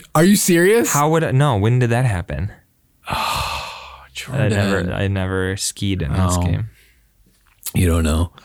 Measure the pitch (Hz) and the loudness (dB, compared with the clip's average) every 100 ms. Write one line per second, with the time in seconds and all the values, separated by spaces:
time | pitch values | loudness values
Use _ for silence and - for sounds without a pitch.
0 | - 151 175 202 - 170 180 226 - 143 | 2 2 4 4 4 4 4 4 2 0
1 | 151 160 156 131 147 107 107 123 123 117 | 2 2 2 2 2 2 2 2 2 2
2 | 127 92 - 69 98 - _ _ _ _ | 2 0 -4 -6 -6 -10 _ _ _ _
3 | - - - - - - - - - - | -8 -6 -4 -4 -6 -8 -12 -16 -18 -20
4 | - - - 127 107 101 101 98 - 98 | -18 -16 -8 -2 0 0 0 -2 -2 -2
5 | 98 98 95 95 92 95 - - 101 92 | -2 -2 -2 -2 -2 -4 -6 -4 -4 -2
6 | 76 85 90 90 92 101 110 - _ _ | -2 0 2 2 0 -2 -6 -14 _ _
7 | _ _ _ _ _ _ - - 90 82 | _ _ _ _ _ _ -6 0 2 2
8 | 78 80 87 - | 2 0 -2 -6